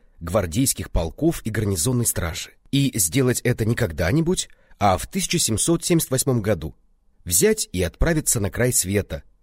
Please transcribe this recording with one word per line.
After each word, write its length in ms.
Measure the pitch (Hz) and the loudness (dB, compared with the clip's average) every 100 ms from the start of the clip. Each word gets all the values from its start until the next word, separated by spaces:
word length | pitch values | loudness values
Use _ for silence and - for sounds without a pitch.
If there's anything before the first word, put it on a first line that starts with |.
| _ - | _ -14
гвардейских 720 | 85 104 87 82 90 - 95 | -2 0 0 0 0 -2 -2
полков 500 | - 82 - 160 - | -2 -2 -2 -2 0
и 60 | 110 | -4
гарнизонной 560 | 110 101 92 131 123 113 | -2 -2 0 0 0 0
стражи. 460 | - 85 - - - - | -2 -4 -6 -12 -18 -2
И 200 | 139 139 110 | 0 2 0
сделать 400 | - 135 127 117 | 0 2 2 2
это 220 | 123 120 | 0 0
не 100 | 110 | 0
когда-нибудь, 760 | - 101 76 87 151 165 185 - - _ - | 0 -2 -2 0 2 0 -2 -4 -12 _ 0
а 180 | 104 180 | 2 2
в 100 | - | -2
тысяча 320 | 196 175 170 | -6 -2 0
семьсот 460 | - 107 - 165 - | 0 0 2 0 2
семьдесят 260 | 165 - | 0 2
восьмом 300 | 131 - 123 | 0 2 0
году. 340 | 101 90 78 - _ _ _ _ | 0 -2 -4 -12 _ _ _ _
Взять 460 | - 87 214 214 - | -2 2 4 2 -2
и 100 | 180 | -2
отправиться 600 | - - 156 156 - 117 | -2 0 2 2 0 0
на 80 | 98 | 0
край 240 | - 123 | 0 0
света, 500 | - 90 101 - 76 - _ | 2 0 0 -2 -6 -12 _